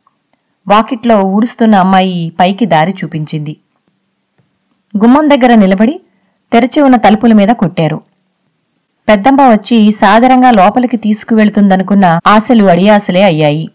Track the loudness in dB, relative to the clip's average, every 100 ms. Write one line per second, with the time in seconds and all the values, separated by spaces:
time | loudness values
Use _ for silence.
0 | _ _ _ _ _ _ -2 -2 -2 -6
1 | -2 0 0 -2 -4 -2 0 0 0 0
2 | -2 -4 -8 -4 -4 -2 -2 -2 -2 -6
3 | -10 -10 -10 -10 -10 -16 _ _ _ _
4 | _ _ _ _ _ _ _ _ _ -2
5 | 0 2 2 0 2 2 2 0 -2 -4
6 | _ _ _ _ -4 -2 0 0 0 2
7 | 2 2 2 2 0 -2 -4 -4 -6 -6
8 | _ _ _ _ _ _ _ _ _ _
9 | -2 0 0 2 2 2 0 0 0 2
10 | 2 2 2 2 2 2 2 0 -4 -4
11 | -4 -6 -2 0 0 0 0 0 0 0
12 | 0 0 0 0 2 2 2 2 2 0
13 | 0 0 0 0 -2 -2 -8